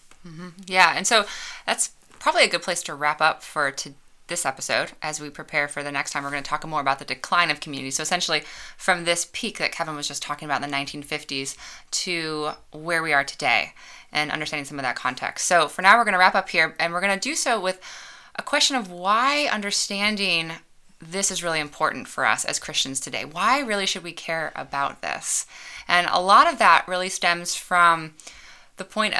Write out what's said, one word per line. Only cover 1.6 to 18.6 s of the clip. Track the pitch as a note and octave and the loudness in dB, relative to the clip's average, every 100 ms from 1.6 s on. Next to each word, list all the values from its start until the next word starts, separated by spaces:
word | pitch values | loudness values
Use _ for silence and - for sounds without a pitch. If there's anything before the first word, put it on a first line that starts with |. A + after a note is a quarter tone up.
| - | -4
that's | A3+ - - _ - | -2 -2 -6 _ -4
probably | D4+ E4+ | 0 4
a | A3 | 4
good | F3 | 2
place | - F3 | -2 -4
to | - | -6
wrap | C#3+ D3 D3+ | -2 -2 2
up | D#3+ - | 2 0
for | - D#3 C#3 | -6 -2 -2
to-, | C3+ C#3+ C#3 - - - | -2 -10 -14 -20 -20 -8
this | F3 C#3 | -4 -4
episode. | - - A#2+ E3+ - | -4 -2 0 0 -6
As | D3+ D3 | -8 -8
we | D3 | -10
prepare | D#3 D3 D3+ D3 | -14 -4 -2 -2
for | D3 | -4
the | C#3+ | -6
next | C#3 D3+ | -4 -4
time, | D3 | -6
we're | C#3+ | -4
gonna | C#3+ | -6
talk | - D3+ D#3+ | -4 -4 -2
more | D#3 | 0
about | C#3 C#3+ | 0 0
the | |
decline | - C3 - F3 E3 | -4 -8 0 2 4
of | C#3+ | 0
community. | D#3+ C#3 C3 | -6 -8 -6
So | C3+ | -4
essentially, | D#3 F3+ - D3+ - - - - | -2 -2 0 -2 -2 -12 -16 -4
from | - F3 | 0 0
this | E3+ E3+ - | 2 0 -2
peak | - G#3+ - | -6 -8 -4
that | D#3+ | -4
Kevin | - D#3+ D3 | -2 -6 -4
was | D3 | -6
just | C#3 | -6
talking | - D3 D#3 | -8 -8 -4
about | C#3 | -4
in | |
the | C#3+ | -2
nineteen | C#3 C#3 D3 | -4 -6 -10
fifties | - D3+ - C#3 C3+ - - - - | -8 -8 -6 -6 -6 -10 -14 -18 -8
to | - F#3+ E3+ D#3+ D3+ D3+ - - | -6 -2 -4 -2 -4 -4 -6 -14
where | D#3 D#3+ E3 | -12 -2 0
we | D#3+ | 2
are | C#3+ C#3 | 2 2
today | - C3+ A2 D#2 - - - - | -2 2 2 2 -8 -20 -20 -6
and | D3+ D3 | -4 -2
understanding | D3+ D3+ D3+ | -4 -4 -6
some | C#3 D3 | -8 -6
of | |
that | C3 A#2+ | -4 -2
context. | B2+ B2 - - - | -4 -4 -6 -4 2
So | F3 D3+ | 4 4
for | - | 4
now, | F#3 A#3 | 8 8
we're | G#3+ | 6
gonna | F#3 | 6
wrap | F#3 G3 | 6 4
up | F#3 | 2
here, | F3 D#3+ - | 2 2 0
and | E3+ | -2
we're | F3 | 0
gonna | G3 F#3+ | 0 0
do | B3+ D#4+ | -2 -2
so | C#4+ A3+ | 0 0
with | F#3 F#3 - - - - - - | 0 -4 -10 -18 -18 -20 -14 -12
a | |
question | - C#4+ | -2 2